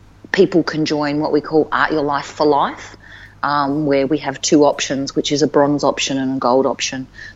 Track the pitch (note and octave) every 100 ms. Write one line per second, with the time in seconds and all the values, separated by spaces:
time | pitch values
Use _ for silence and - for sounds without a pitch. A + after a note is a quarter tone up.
0 | - - - - F#3 E3+ - D3+ D3+ D3+
1 | D3 D3 D3+ D3+ - D#3 - B2 D3 D#3
2 | C#3+ C#3+ - - D3+ C#3+ G3 D#4 - -
3 | - - - - C#3 D3 C#3+ D3 D3 C#3
4 | C3+ D3+ C#3 C3+ - D#3 C#3+ - - C3+
5 | C#3 - - C#3+ D3+ D3+ C#3+ C#3+ C#3 -
6 | - C#3 C3 C3+ B2 C3 C3 - - C3
7 | C3 - -